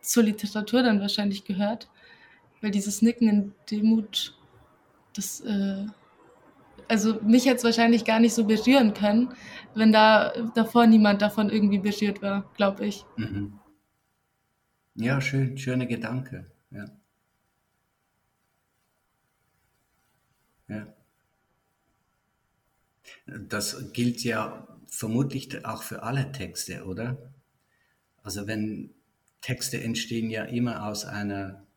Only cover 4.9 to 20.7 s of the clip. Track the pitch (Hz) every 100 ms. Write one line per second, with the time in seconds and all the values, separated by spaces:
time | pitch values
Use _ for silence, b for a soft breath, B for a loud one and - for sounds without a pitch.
4.9 | _ _ - - - - 202 196 196 208
5.9 | - _ _ _ _ _ _ _ - -
6.9 | 226 214 220 208 247 269 247 233 226 233
7.9 | 233 220 220 233 226 214 220 233 277 226
8.9 | 202 208 214 254 B B B B 214 220
9.9 | 214 214 214 - - 226 233 220 240 233
10.9 | 220 208 202 208 208 208 220 208 202 202
11.9 | 202 208 202 202 196 196 - 202 196 202
12.9 | 196 - - - - 101 - _ _ _
13.9 | _ _ _ _ _ _ _ _ _ _
14.9 | - 117 139 135 135 131 - - 127 123
15.9 | 113 - 127 131 92 92 _ _ 98 104
16.9 | - _ _ _ _ _ _ _ _ _
17.9 | _ _ _ _ _ _ _ _ _ _
18.9 | _ _ _ _ _ _ _ _ _ _
19.9 | _ _ _ _ _ _ _ _